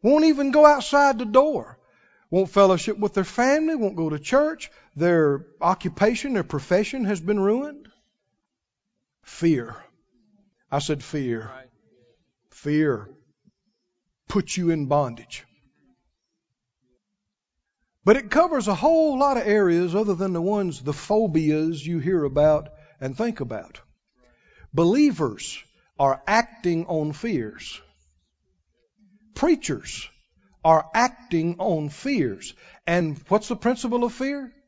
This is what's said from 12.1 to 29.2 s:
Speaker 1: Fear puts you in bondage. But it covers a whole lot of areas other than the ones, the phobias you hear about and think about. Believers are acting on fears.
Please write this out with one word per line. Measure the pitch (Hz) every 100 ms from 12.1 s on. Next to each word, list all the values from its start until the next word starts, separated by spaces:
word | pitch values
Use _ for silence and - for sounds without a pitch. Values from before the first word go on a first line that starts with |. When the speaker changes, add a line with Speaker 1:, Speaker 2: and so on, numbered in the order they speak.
| _ _ _ _
Speaker 1:
Fear | - 147 151 156 117 104 - _ _ _ _ _ _ _ _ _ _ _
puts | 202 - -
you | 170
in | 160 139
bondage. | 147 135 117 - - - _ _ _ _ _ _ _ _ 196 _ _ _ _ 127 123 _ 104 _ _ _ _ _ _ _ _
But | - 254
it | 220
covers | 285 349 302 202
a | 185
whole | 302 330 311 262
lot | 277 247
of | 214
areas | 208 190 170 180 185
other | 214 175
than | 190
the | 175
ones, | 175 208 185 135
the | 127
phobias | 147 - 214 220 165 156 151 160 160 143
you | 170
hear | 147 185
about | 143 135 151 151 - - _ _
and | 135 131
think | 233 226
about. | 123 110 - - _ _ _ _ _ _ _ _ -
Believers | 139 170 240 294 170 143 98 - - - _ _ -
are | 139 135 -
acting | 214 240 - 180 165 170
on | 160 151
fears. | 151 233 165 107 - - - _ _ _ _ _ _ _ _ _ _ _ _ _ _